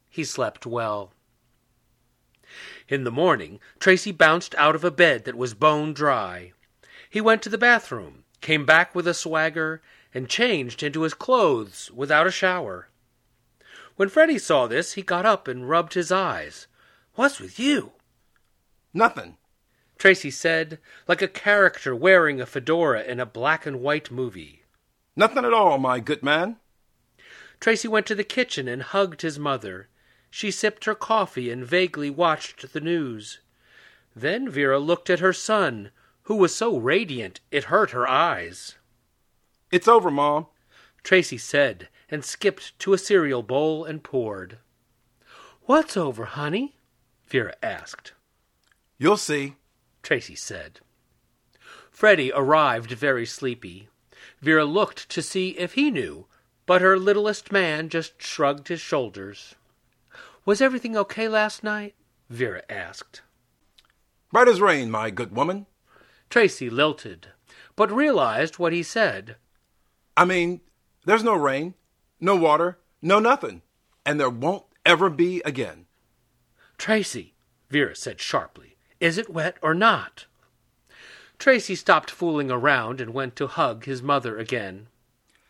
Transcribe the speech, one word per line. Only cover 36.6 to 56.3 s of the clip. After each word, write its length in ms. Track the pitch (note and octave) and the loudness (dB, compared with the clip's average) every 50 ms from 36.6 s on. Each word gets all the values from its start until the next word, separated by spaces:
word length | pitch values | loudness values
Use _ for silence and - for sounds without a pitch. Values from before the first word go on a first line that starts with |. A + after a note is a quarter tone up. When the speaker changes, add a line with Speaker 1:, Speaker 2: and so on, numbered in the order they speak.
| A3+ A#3 G3 B2+ | -2 -2 -2 0
Speaker 1:
radiant 640 | A2+ B2+ D#3 G3 A3+ E3 C3+ A#2+ G#2+ F#2 - - - _ | 0 0 0 0 -2 -4 -8 -8 -10 -10 -12 -18 -14 _
it 140 | - C#3+ C#3 | -6 -6 -2
hurt 260 | - E3 G#3+ G#3 - | 2 2 2 2 2
her 160 | - B2 A#2+ C3 | 0 -2 -2 2
eyes. 720 | C3 C#3+ E3+ E3+ C3+ G2 F2 E2+ F2+ - - - - _ _ _ _ _ _ _ _ _ _ _ _ _ _ _ _ _ _ _ | 2 2 2 2 0 -4 -8 -12 -14 -16 -18 -18 -20 _ _ _ _ _ _ _ _ _ _ _ _ _ _ _ _ _ _ _
Speaker 2:
"It's 160 | - F3+ - A3 | -2 2 4 6
over, 220 | A#3 A3+ F#3 E3+ | 6 6 6 2
Mom," 380 | C#3+ C#3+ C#3+ D3 D3 D3+ E3 - _ _ _ _ _ _ _ _ _ _ _ | 0 0 0 0 0 -2 -4 -8 _ _ _ _ _ _ _ _ _ _ _
Speaker 1:
Tracy 340 | - F#3+ F#3 D#3+ - C3+ A2+ | 2 2 2 2 0 -6 -12
said, 520 | - - - C#3+ C#3+ B2+ G2+ F2 - - _ _ _ _ | -10 -4 0 0 0 0 -2 -8 -16 -20 _ _ _ _
and 160 | D3+ D3+ C3+ | -10 -10 -10
skipped 520 | - - - - G3 - - - - - _ | -10 -12 -2 -2 -2 -2 -2 -12 -20 -16 _
to 140 | - F#3+ G3 | 0 0 0
a 40 | F3+ | 0
cereal 460 | - - G#3 F#3 D#3+ C#3+ C3 A#2+ A2+ | 2 2 2 2 2 2 -2 -4 -4
bowl 420 | G2+ B2+ C#3 D3+ D#3 D#3 D#3 E3 | -2 -2 0 0 0 -2 -4 -6
and 180 | D#3 D#3 D#3 - | -10 -12 -14 -12
poured. 540 | - - B2+ A#2 G#2+ G2+ F#2+ F#2 F#2 A2 A#2 _ _ _ _ _ _ _ _ _ _ _ _ _ _ - - - - _ _ _ | -6 -4 -4 -4 -4 -6 -10 -12 -16 -20 -20 _ _ _ _ _ _ _ _ _ _ _ _ _ _ -20 -20 -20 -20 _ _ _
"What's 320 | - C4 D#4+ D#4 - - | 2 2 2 2 0 -4
over, 300 | G3 E3 C#3 A#2 G#2+ A2+ | -4 -4 -4 -4 -6 -10
honey?" 520 | - - D3 D3 D3 E3 A3 C4+ C#4+ - _ _ _ _ _ _ _ _ _ _ _ | -10 -8 -8 -6 -4 -4 -4 -4 -6 -10 _ _ _ _ _ _ _ _ _ _ _
Vera 280 | - C3 A2 E2+ - - - | -4 -4 -2 -4 -8 -8 -8
asked. 500 | - F2+ E2 - - - - _ - - _ _ _ _ _ _ _ _ _ _ _ _ _ _ _ _ _ | -8 -8 -10 -12 -18 -20 -20 _ -20 -20 _ _ _ _ _ _ _ _ _ _ _ _ _ _ _ _ _
Speaker 2:
"You'll 200 | B2+ E3+ G#3 G#3 | 2 2 2 2
see," 380 | - - D3+ C#3+ C#3 C#3 C#3 _ _ _ _ _ _ _ _ _ - | 0 -4 -4 -4 -4 -8 -12 _ _ _ _ _ _ _ _ _ -4
Speaker 1:
Tracy 320 | - D3+ A#2+ - - - | -2 -2 -2 -2 -8 -16
said. 460 | - - - G#2 F2 D#2 - - _ _ _ _ _ _ _ _ _ _ _ _ _ _ _ _ _ _ - - - - _ | -16 -14 -14 -14 -14 -14 -16 -20 _ _ _ _ _ _ _ _ _ _ _ _ _ _ _ _ _ _ -20 -20 -20 -20 _
Freddy 420 | _ - - G#3+ G3+ D#3+ C3 B2+ C3 | _ 4 6 6 6 6 4 0 0
arrived 580 | C#3 C3+ C3+ D#3 D#3 D3+ C3+ A#2 A#2 A#2 A2+ | 0 2 4 4 4 4 4 2 -2 -4 -10
very 340 | B2+ A2 C#3+ C#3+ C3+ A#2+ A#2 | -8 -4 -2 0 0 -2 -4
sleepy. 640 | - - - C#3 B2+ A#2+ A#2 - F#2 E2+ G2 G#2+ _ _ _ _ _ _ - - - _ _ | -6 -8 -8 -6 -6 -6 -8 -12 -18 -18 -20 -20 _ _ _ _ _ _ -20 -20 -20 _ _
Vera 240 | C3 D3 D#3+ D#3 D3+ | 0 2 2 2 2
looked 440 | D3 D#3+ G3+ G3+ - - - - - | 2 0 0 0 -2 -4 -12 -16 -10
to 120 | - E3+ | -8 -8
see 300 | D#3 - - F#3+ F#3 F#3 | -8 -6 -4 -4 -4 -4
if 220 | - - F3+ E3+ - | -4 -6 -8 -4 -2
he 160 | C4 C#4+ D4+ | 0 0 0
knew, 380 | A3+ C#3+ A#2+ - - - - _ | 0 -2 -6 -8 -10 -14 -20 _